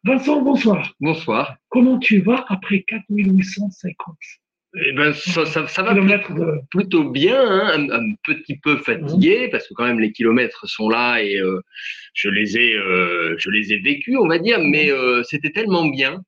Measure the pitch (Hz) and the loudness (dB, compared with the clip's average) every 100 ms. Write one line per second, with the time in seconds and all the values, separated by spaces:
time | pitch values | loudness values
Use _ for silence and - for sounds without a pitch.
0 | 190 262 285 294 262 247 220 180 - _ | 0 0 2 0 2 2 4 2 -2 _
1 | 151 160 - 110 135 - _ 254 247 254 | -2 -2 -2 -2 -2 -10 _ 4 4 4
2 | 233 208 185 254 - 190 - 196 - 220 | 4 4 4 0 -2 -6 -2 -2 -2 -10
3 | - 208 196 190 190 190 202 - 180 156 | -4 0 4 2 2 -4 -8 -6 -12 -10
4 | - 160 - - _ _ _ 190 139 135 | -16 -16 -20 -20 _ _ _ -6 -4 0
5 | 151 147 180 165 156 160 147 - 185 202 | 0 0 -4 -2 -2 -2 -4 -2 2 4
6 | 190 202 - 151 165 151 135 180 190 170 | 4 2 -2 -4 -2 -4 -2 -2 2 2
7 | 143 131 175 269 240 190 196 156 143 113 | 2 0 2 4 4 2 2 0 0 -2
8 | 110 107 - 156 - 139 - 240 - 120 | -2 -6 -6 -6 -6 -6 -2 -2 -2 -4
9 | 143 170 175 226 247 - - - 120 117 | 0 4 4 4 0 -4 -8 -4 -2 0
10 | 107 - 113 117 117 - 104 - 110 117 | 0 0 2 2 2 -6 -12 -4 0 0
11 | 123 120 104 98 92 92 - - - - | 0 0 -2 0 -2 -2 -8 -16 -14 -14
12 | - - 101 101 104 110 120 107 98 92 | -12 -4 -2 0 0 0 2 0 0 0
13 | 87 87 82 82 95 104 104 104 101 143 | 0 0 -2 -4 -2 -2 -2 -2 -2 -4
14 | - 262 175 165 196 226 151 151 151 135 | -2 0 2 0 0 0 2 2 2 2
15 | 127 123 123 147 147 202 220 180 160 135 | 2 0 -2 -6 -4 -4 0 0 0 0
16 | 135 185 | -4 -4